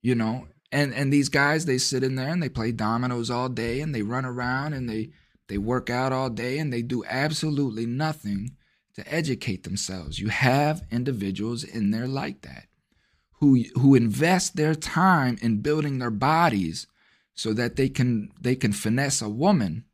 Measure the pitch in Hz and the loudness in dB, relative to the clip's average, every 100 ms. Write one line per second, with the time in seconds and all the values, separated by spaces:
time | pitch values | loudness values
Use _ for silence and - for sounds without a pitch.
0 | 117 120 110 120 - _ _ 135 143 131 | 2 0 0 -2 -8 _ _ -2 0 0
1 | 135 143 139 143 143 160 165 127 - 135 | 2 2 2 2 2 2 0 0 0 0
2 | 131 131 131 175 147 127 113 117 107 113 | 0 -2 -2 -2 -4 -2 -4 -2 -2 0
3 | 127 123 117 123 127 120 117 123 156 135 | 0 -2 -2 -2 -2 -2 -4 -4 -4 -4
4 | 104 123 131 123 123 131 147 143 123 110 | -2 -2 -4 -4 -2 -2 -4 -6 -4 -4
5 | 110 - _ _ _ 101 104 127 120 123 | -6 -10 _ _ _ -6 -2 -2 -2 -2
6 | 131 131 131 113 123 139 151 123 120 123 | 0 0 -2 -4 -4 -2 -2 -2 -4 -4
7 | - 127 147 147 156 143 139 107 117 123 | -4 -2 -2 -2 -2 0 -2 -2 -4 -2
8 | 156 151 104 98 113 - _ _ _ - | -4 -4 -4 -4 -6 -12 _ _ _ -16
9 | - 156 165 123 - 92 - 98 - 92 | -6 -2 -2 -2 -4 -6 -6 -6 -6 -8
10 | 80 - 101 - 131 131 147 156 - 117 | -8 -6 -4 0 2 4 2 0 -4 -4
11 | 123 123 98 95 107 117 - 117 101 110 | -2 -2 -4 -4 -4 -6 -8 -2 0 0
12 | 123 135 220 - - - - _ _ _ | -2 -4 -6 -8 -16 -20 -20 _ _ _
13 | _ _ _ _ 147 131 117 - 135 135 | _ _ _ _ 6 6 4 4 8 8
14 | 117 110 160 180 - - 151 156 - - | 6 2 4 4 2 0 0 0 -2 2
15 | 185 175 127 117 117 107 123 151 147 135 | 6 6 4 0 0 0 2 0 0 -2
16 | 123 107 131 156 170 110 85 82 - _ | -4 0 2 4 4 2 -2 -4 -12 _
17 | _ _ _ - 113 110 120 123 135 135 | _ _ _ -10 -4 -2 -2 0 -2 2
18 | 123 117 104 - 123 131 127 101 110 120 | 2 2 -2 -6 -2 2 0 0 0 0
19 | 139 131 110 107 170 190 98 82 - | 0 -2 -4 0 4 4 2 -4 -10